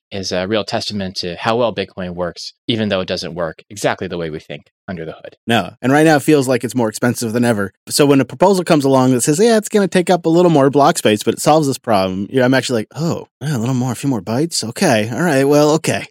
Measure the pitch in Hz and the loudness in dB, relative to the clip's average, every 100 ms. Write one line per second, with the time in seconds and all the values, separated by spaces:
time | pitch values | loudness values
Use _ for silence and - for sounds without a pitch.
0 | _ 98 92 92 92 110 101 117 - 104 | _ -10 -6 -4 -2 -2 -4 -6 -6 -6
1 | 95 92 90 85 113 113 117 98 95 - | -8 -8 -10 -6 -2 0 0 -2 -8 -8
2 | 90 90 87 - - - - 113 107 98 | -10 -6 -8 -8 -16 -12 -6 -2 0 -2
3 | 92 92 90 82 82 - - 95 143 110 | -2 -6 -8 -8 -8 -10 -18 -6 -4 -4
4 | 95 87 82 78 - 73 _ _ - 87 | -6 -8 -8 -10 -12 -18 _ _ -14 -12
5 | 80 - - - - 117 90 - 123 143 | -12 -14 -18 -14 -4 -2 -2 -4 0 4
6 | 160 151 147 151 131 127 123 127 113 - | 4 4 4 2 2 -2 -2 -2 -2 0
7 | 123 113 113 117 120 107 98 - - - | -2 -2 -2 0 0 0 -2 -8 -6 0
8 | 143 139 123 131 196 190 170 160 135 131 | 2 4 2 2 2 2 2 2 4 4
9 | 127 123 151 151 233 220 208 208 190 185 | 4 2 0 2 2 2 0 0 0 0
10 | 175 180 165 170 180 151 135 143 147 170 | 2 0 2 4 6 6 4 4 4 4
11 | 113 107 - - 160 156 143 127 - 101 | 2 0 0 -2 2 4 2 -2 0 0
12 | 95 92 101 127 123 131 120 120 104 127 | 0 -4 -4 0 2 2 0 -4 -4 -6
13 | 165 104 - - 139 135 117 131 127 113 | -6 -6 -8 -12 -6 -4 -2 -2 -2 -4
14 | 143 120 98 117 165 - 110 - 190 113 | -4 -4 -4 -4 -2 -4 -8 -2 0 2
15 | 107 131 175 135 139 147 151 - - 104 | 0 -2 0 2 4 4 4 2 0 -4
16 | - | -6